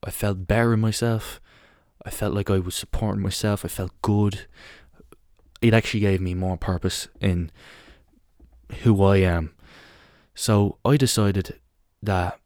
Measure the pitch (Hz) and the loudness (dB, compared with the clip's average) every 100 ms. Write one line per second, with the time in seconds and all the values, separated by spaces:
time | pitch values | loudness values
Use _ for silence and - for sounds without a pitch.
0 | - - 104 95 90 107 117 113 110 104 | -10 -4 -4 -4 0 2 4 2 0 0
1 | 117 113 - - - _ _ _ _ _ | -2 -2 -6 -16 -20 _ _ _ _ _
2 | - - 104 101 98 98 90 - - - | -14 -6 -2 -2 0 0 0 -8 -6 -4
3 | 110 101 98 - 107 104 107 - 90 - | -2 -2 -4 -2 -2 -2 -4 -8 -8 -4
4 | - 104 104 98 - - - - - _ | 0 2 2 -2 -14 -20 -20 -20 -20 _
5 | - - _ _ _ - 120 113 - 113 | -20 -20 _ _ _ 0 4 4 2 0
6 | 101 95 92 90 92 90 - 90 92 - | 0 0 -2 -2 -4 -4 -2 -2 -2 -4
7 | - - 101 87 82 - - - - - | -10 -4 -2 0 -4 -10 -20 -20 -20 -20
8 | _ _ _ _ - _ _ - 117 101 | _ _ _ _ -20 _ _ -2 2 4
9 | 98 98 92 85 78 _ - - - - | 6 4 4 0 -4 _ -20 -20 -20 -20
10 | _ _ _ - - 104 101 - - 139 | _ _ _ -8 2 2 2 0 2 2
11 | 127 - 104 98 - - _ _ _ _ | 2 2 0 0 -4 -12 _ _ _ _
12 | - 95 90 - | -2 -2 -2 -6